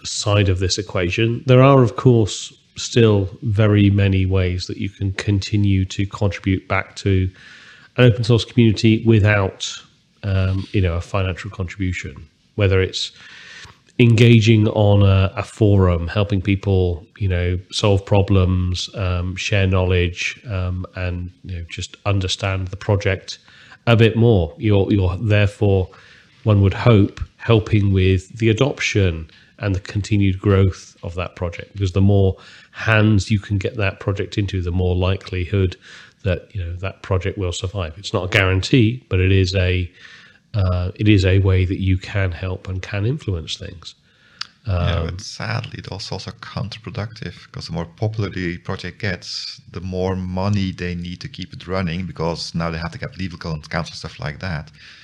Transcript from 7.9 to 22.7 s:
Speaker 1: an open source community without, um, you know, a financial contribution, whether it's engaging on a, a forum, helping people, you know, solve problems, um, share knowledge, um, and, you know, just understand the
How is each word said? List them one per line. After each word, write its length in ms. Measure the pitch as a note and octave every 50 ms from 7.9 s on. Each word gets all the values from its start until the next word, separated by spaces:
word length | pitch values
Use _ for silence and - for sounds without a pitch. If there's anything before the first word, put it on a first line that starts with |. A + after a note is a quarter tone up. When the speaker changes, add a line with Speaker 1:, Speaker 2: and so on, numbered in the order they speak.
| _ -
Speaker 1:
an 60 | B2
open 200 | B2 G#2 - A#2
source 200 | - B2 A2 -
community 600 | - - - A#2 A2+ G2+ - - A2+ A2 A2 A2+
without, 680 | A2 A2+ G#2+ G2 G#2 G#2 G#2 G2 F#2+ - - - - - - - _ _ _ _ _ _ _ -
um, 440 | G2 F#2+ F#2+ F#2 F#2 F#2 F#2+ F#2+ - -
you 80 | A2
know, 140 | F#2+ F2+ E2
a 60 | E2+
financial 500 | E2+ - - G2+ F#2+ F#2 F2+ - - G#2
contribution, 760 | - - F#2+ E2+ - - F#2+ F#2 F2+ - - D#2+ C#2 - - - _ _ _ _ _
whether 260 | - G#2 F#2+ F#2+ F#2+
it's 320 | F#2 F2+ - - - - - - - - - - - - - - - - - _ _ _ _ -
engaging 680 | B2 A#2 A#2 G#2+ A#2+ A#2 A#2+ A2+ G#2 A2+ A2+ G#2+ G#2+ A2
on 340 | - G#2+ G#2 G#2 G2+ G2+ G2+
a, 280 | G2 F#2+ F#2+ F#2+ - -
a 60 | G#2+ G#2
forum, 680 | - - - A2+ G#2 G2+ G2 F#2+ F2+ F2 E2 E2 E2
helping 320 | - G#2+ G2+ G2 G#2 F#2+
people, 680 | F2+ G#2 G2 G2 - G2+ G2 F#2 F#2 F2+ F2 D#2+ - - _ -
you 100 | G#2 F#2+
know, 300 | F#2 F2 F2+ F2+ F2+ F2+ - -
solve 360 | - - - G#2+ G2+ F#2+ -
problems, 840 | - G#2+ G2+ F#2+ - G2+ F#2+ F#2 F2+ F#2 F2+ F#2 F2+ F2+ E2+ - - -
um, 420 | - G2 F2+ F2+ F2+ F2 F#2 F#2
share 300 | G2 - - A2 G2+ F#2+
knowledge, 720 | F#2+ F#2+ F#2+ F#2 F2+ F#2 F2+ F2 F2 F2 - - - - - - C3+
um, 380 | G#2 F#2 F#2 F2+ F2+ F#2 F#2 - -
and, 340 | F#2 F#2 F2+ F2+ F2 F2+ F2+ F2+ _ -
you 120 | F#2 F#2
know, 80 | E2+ E2 E2
just 280 | - - F2 - - - -
understand 640 | G#2+ G2+ G2+ F#2+ F#2 - - - G2 F#2+ F#2+ F#2+
the 80 | F#2